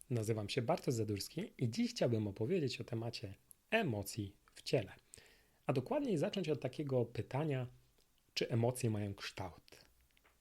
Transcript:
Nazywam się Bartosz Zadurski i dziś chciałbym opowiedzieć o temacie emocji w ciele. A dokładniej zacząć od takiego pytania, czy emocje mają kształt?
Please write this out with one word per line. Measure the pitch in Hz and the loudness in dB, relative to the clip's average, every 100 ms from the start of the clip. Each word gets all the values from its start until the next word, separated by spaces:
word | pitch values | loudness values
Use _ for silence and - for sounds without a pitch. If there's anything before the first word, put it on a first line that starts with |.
| - | -4
Nazywam | 120 107 110 104 | 0 2 0 -2
się | - | -2
Bartosz | 117 175 - | 0 0 0
Zadurski | 120 107 101 - - 220 - | 0 0 -2 -4 -6 -8 -2
i | 123 | 0
dziś | 214 240 | 2 0
chciałbym | - 147 113 104 | 2 2 2 0
opowiedzieć | 92 113 98 131 - | 0 0 2 0 -2
o | |
temacie | - 113 117 - 98 98 - - - | -4 -4 -4 -6 -8 -12 -20 -20 0
emocji | 220 190 104 98 - 98 - _ | 2 2 0 -2 -4 -6 -8 _
w | - | -14
ciele. | - 143 95 - _ - - - _ _ - | 2 2 2 -8 _ -20 -20 -20 _ _ 0
A | |
dokładniej | 135 - 294 277 175 | 0 2 2 2 2
zacząć | 185 202 160 | 2 0 0
od | 143 | 0
takiego | 127 - 147 131 | -2 -4 0 2
pytania, | 113 - 101 131 156 131 123 - _ _ _ _ _ | 2 -2 -2 0 0 0 -2 -10 _ _ _ _ _
czy | - - | -4 0
emocje | 117 117 123 117 | 4 4 4 0
mają | 107 104 | 0 -2
kształt? | 98 - - 95 - - - - _ _ _ _ _ | -4 -8 -6 -8 -8 -20 -20 -20 _ _ _ _ _